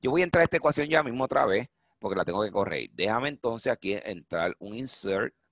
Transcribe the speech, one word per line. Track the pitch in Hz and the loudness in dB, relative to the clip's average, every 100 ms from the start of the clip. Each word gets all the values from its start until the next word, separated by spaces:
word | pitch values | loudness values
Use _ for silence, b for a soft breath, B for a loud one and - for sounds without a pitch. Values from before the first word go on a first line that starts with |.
yo | 127 | 0
voy | 160 | 2
a | 180 | 4
entrar | 175 | 4
a | 165 | 4
esta | 165 | 4
ecuación | 151 147 151 | 2 2 2
ya | 156 | 2
mismo | 139 123 | 2 -2
otra | 131 139 120 | 0 2 4
vez | 98 131 _ _ _ | 2 -2 _ _ _
porque | 104 95 | -4 -2
la | |
tengo | 87 92 | 0 0
que | 107 | 0
corregir. | 92 95 76 50 | 0 -2 -2 -6
Déjame | 57 95 113 143 | -2 0 0 -2
entonces | 139 120 113 135 | -4 -4 -2 -2
aquí | 117 95 | -2 -2
entrar | 101 - 90 - 85 87 - | -4 -6 -10 -6 -2 -2 -2
un | 101 | -10
insert | 113 131 - 98 98 113 - _ | -10 -10 -8 -4 -2 -2 -6 _